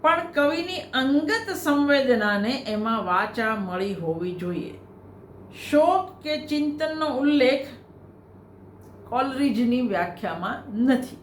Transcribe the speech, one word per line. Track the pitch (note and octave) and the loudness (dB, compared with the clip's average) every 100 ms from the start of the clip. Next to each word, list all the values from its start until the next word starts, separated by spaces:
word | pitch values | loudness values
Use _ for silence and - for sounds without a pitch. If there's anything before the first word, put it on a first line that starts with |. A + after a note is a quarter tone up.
પણ | D#4 E4 E4+ | 4 2 0
કવિની | D4 C#4+ D#4+ F4 F4+ - C4 | 2 2 2 -4 -8 -4 -2
અંગત | C4 C#4+ D#4 A4+ A4 F4+ | 2 2 2 -2 -2 -4
સંવેદનાને | D#4 C#4+ C#4+ C#4+ B3+ A#3 G#3 G3+ G#3+ C4 A3+ | 0 2 4 4 4 2 2 0 0 -2 -4
એમાં | G#3+ A3 A3+ F3+ | -4 -2 -2 0
વાચા | F3+ G#3+ A#3+ A3 G#3+ | 0 0 -2 -2 -2
મળી | F#3+ F3+ G3+ F3 | -4 -4 -4 -4
હોવી | E3 E3 F3+ F3 | -4 -4 -4 -4
જોઈએ. | F3+ E3 - - - - - - - - - - - | -4 -4 -6 -12 -20 -20 -20 -20 -20 -20 -20 -16 2
શોક | D4 E4 F#4+ F#4 - | 4 6 4 0 -10
કે | D4+ D4+ - | -6 -6 -2
ચિંતનનો | D4 D4+ D4 D#4 D#4 D#4 B3+ | -2 -2 -2 -4 -2 -2 2
ઉલ્લેખ | C#4+ D4 B3+ C#4 - - - - - - - - - - - - - - - | 2 6 4 2 -4 -14 -20 -20 -20 -20 -20 -20 -20 -20 -20 -20 -20 -20 -6
કોલરિજની | B3 C4+ C4 C#4+ G#3+ A#3+ B3 A#3+ F#3 | -2 -2 0 0 2 2 0 0 -2
વ્યાખ્યામાં | F3 - F#3 E3 F#3+ - - G#3 | -2 -4 -8 -6 -6 -8 -8 0
નથી | B3+ B3+ - - | 2 2 0 -14